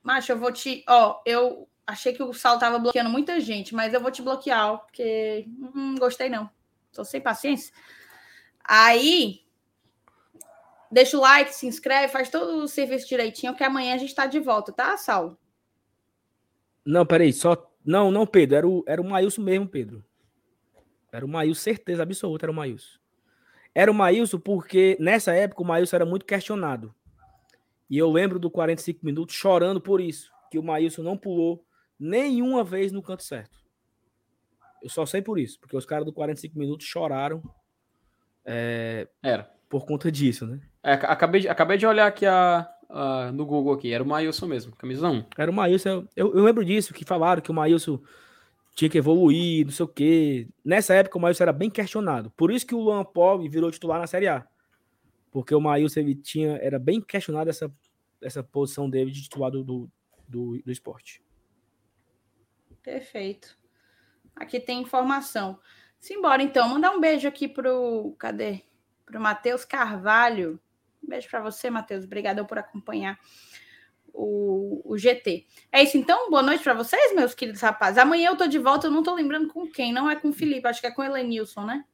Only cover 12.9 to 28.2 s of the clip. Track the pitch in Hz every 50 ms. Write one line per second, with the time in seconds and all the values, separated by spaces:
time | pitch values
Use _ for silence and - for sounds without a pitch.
12.9 | 262 254 247 - 262 240 233 220 220 - - 247 254 - 277 269 269 269 254 247
13.9 | 254 254 269 269 - - 269 269 269 311 - 262 220 214 208 - - - 254 277
14.9 | 403 392 - - 220 190 165 175 - _ _ _ _ _ _ _ _ _ _ _
15.9 | _ _ _ _ _ _ _ _ _ _ _ _ _ _ _ _ _ _ _ 143
16.9 | 156 175 170 - 165 165 170 160 123 - - 170 175 170 - _ _ _ _ 143
17.9 | 165 196 208 190 190 208 220 214 - 190 151 131 139 147 160 180 185 175 - -
18.9 | 151 170 180 190 196 185 190 208 196 - 208 190 185 196 202 185 - 143 117 104
19.9 | 117 107 - _ _ _ _ _ _ _ _ _ _ _ _ _ _ _ _ _
20.9 | _ _ _ _ - 117 135 139 156 165 156 156 160 - - 208 233 - _ -
21.9 | 175 170 160 175 190 - - 180 156 156 - 156 156 156 151 131 113 - - -
22.9 | _ _ _ _ _ _ _ _ _ _ _ _ _ _ _ _ _ 151 190 214
23.9 | 214 214 - 175 185 226 233 196 - 170 - 196 202 180 - - 190 185 190 190
24.9 | 196 - 156 175 214 226 - 190 170 180 202 196 - - 175 175 165 165 180 175
25.9 | - 175 185 170 180 196 - - 202 190 - - 214 202 175 147 131 117 110 107
26.9 | _ _ _ _ _ _ _ _ _ _ _ _ _ _ _ _ _ _ _ _
27.9 | 139 143 165 165 156 170